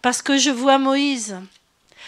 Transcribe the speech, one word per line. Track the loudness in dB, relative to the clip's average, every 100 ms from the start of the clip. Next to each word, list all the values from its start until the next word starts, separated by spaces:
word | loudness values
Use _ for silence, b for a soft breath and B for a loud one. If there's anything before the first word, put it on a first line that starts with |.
parce | -2 -2
que | 0 2
je | 2
vois | 0 2 2
Moïse. | 2 0 -2 -4 -8 -12 -16 _ _ _ _ B